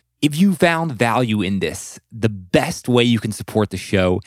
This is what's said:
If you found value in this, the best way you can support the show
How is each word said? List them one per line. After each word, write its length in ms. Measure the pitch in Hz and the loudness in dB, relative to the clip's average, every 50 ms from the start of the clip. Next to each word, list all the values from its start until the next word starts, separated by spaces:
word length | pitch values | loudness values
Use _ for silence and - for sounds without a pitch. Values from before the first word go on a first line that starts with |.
| _ _ _ - | _ _ _ -2
If 160 | - 151 143 | -2 0 2
you 160 | 156 196 202 185 | 4 4 4 4
found 380 | - 185 170 165 165 165 160 | 4 2 2 2 0 -2 -4
value 500 | 135 98 120 117 110 123 127 113 110 104 | -2 -2 0 0 2 0 0 0 0 0
in 160 | 92 92 101 | 0 -2 -2
this, 420 | 95 90 78 76 - - - - - _ _ | -2 -2 -4 -6 -8 -14 -16 -18 -20 _ _
the 180 | - 110 101 110 | -10 -2 -2 -2
best 580 | 104 95 92 - - - - 165 175 - - | -2 -4 -8 0 0 0 0 0 -6 -8 -2
way 160 | - 123 120 120 | 0 2 4 4
you 140 | 123 117 | 4 2
can 140 | 107 - 110 | 2 0 -4
support 400 | 104 - - - - 110 104 - | -8 -8 -10 -4 -2 0 0 0
the 60 | - | -4
show 440 | 95 - - - 95 92 90 92 90 - | -10 -6 -2 0 2 2 2 0 0 -4